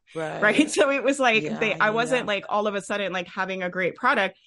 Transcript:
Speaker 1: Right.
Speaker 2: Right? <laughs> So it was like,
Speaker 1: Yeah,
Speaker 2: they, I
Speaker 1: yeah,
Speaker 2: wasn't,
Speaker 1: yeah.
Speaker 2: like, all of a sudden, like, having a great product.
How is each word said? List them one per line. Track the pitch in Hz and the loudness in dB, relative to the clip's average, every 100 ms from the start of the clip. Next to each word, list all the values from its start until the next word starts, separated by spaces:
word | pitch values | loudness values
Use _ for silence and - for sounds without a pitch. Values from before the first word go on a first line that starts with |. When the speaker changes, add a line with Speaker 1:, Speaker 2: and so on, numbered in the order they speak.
| _ | _
Speaker 1:
Right. | 160 156 156 | -8 -6 0
Speaker 2:
Right? | 208 214 311 | 2 4 2
<laughs> | |
So | 381 285 | 4 2
it | 277 | 2
was | 233 277 | 0 2
like, | 247 220 | 2 2
Speaker 1:
Yeah, | 151 - | 0 -2
Speaker 2:
they, | 220 | -2
I | 165 214 | 2 0
Speaker 1:
yeah, | |
Speaker 2:
wasn't, | 226 240 247 | 2 0 0
Speaker 1:
yeah. | 208 | 0
Speaker 2:
like, | 196 - | -4 -2
all | 208 208 | -2 0
of | 202 | -4
a | |
sudden, | 190 208 190 | -4 -4 -4
like, | 185 180 | -4 -8
having | 196 185 185 | -6 -6 -4
a | 180 | -6
great | 185 180 - | -2 -4 0
product. | 254 254 190 - | 2 2 0 -4